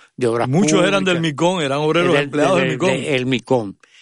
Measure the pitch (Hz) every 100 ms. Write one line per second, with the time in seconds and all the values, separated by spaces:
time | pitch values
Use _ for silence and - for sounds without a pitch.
0 | _ - 120 117 123 147 214 196 185 196
1 | 190 175 160 135 170 185 139 143 151 165
2 | 175 147 143 147 160 180 180 147 180 175
3 | 156 131 127 127 - 127 101 92 _ -